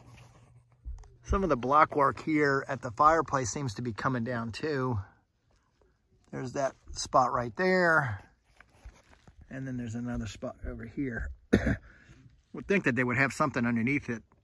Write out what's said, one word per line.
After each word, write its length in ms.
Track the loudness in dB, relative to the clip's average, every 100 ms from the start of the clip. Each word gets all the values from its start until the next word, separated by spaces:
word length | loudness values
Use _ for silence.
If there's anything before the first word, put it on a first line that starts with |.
| -20 -20 -20 -20 -20 -20 _ _ -16 -16 -18 -12
Some 200 | -2 0
of 60 | 2
the 80 | 0
block 380 | 4 4 4 4
work 280 | 2 0
here 420 | 0 2 2 2 -2
at 140 | -6
the 100 | -4
fireplace 600 | 4 4 4 2 -2 -2
seems 220 | -4 -6 -6
to 60 |
be 120 | -8
coming 300 | -4 -2 -2
down 280 | -4 -6 -6
too. 460 | -6 -4 -2 -2 -4 -6 _ _ _ _ _ _ _ _ _ _ _ _
There's 220 | -10 -8
that 220 | -4 -4 -6 -14
spot 400 | -12 2 4 4
right 240 | 2 -2 0
there. 680 | 2 4 6 4 2 -4 -12 _ _ _ -20 _ -20 -20 _ -20 -20 -20 -16
And 180 | -10 -8
then 100 | -8
there's 160 | -6 -6
another 300 | -6 -6 -6
spot 300 | -8 -10 -10 -10
over 200 | -10 -8
here. 440 | -4 -4 -4 -6 -10 0
<clears throat> 80 | 2 2 -2 -6 -20 -20 -20 -20 _ _
Would 140 | -8 -2
think 180 | 0 2
that 100 | 2
they 80 |
would 140 | 2 2
have 160 | 0
something 320 | 0 -2 0 0
underneath 440 | 0 0 -2 -4
it 140 | -10 -12 _